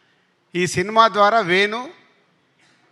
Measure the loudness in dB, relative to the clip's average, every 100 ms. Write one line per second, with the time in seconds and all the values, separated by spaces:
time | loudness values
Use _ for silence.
0 | _ _ _ _ _ -6 -4 -4 -2 2
1 | 2 4 2 2 0 0 0 -4 -12 -18
2 | _ _ _ _ _ _ _ _ _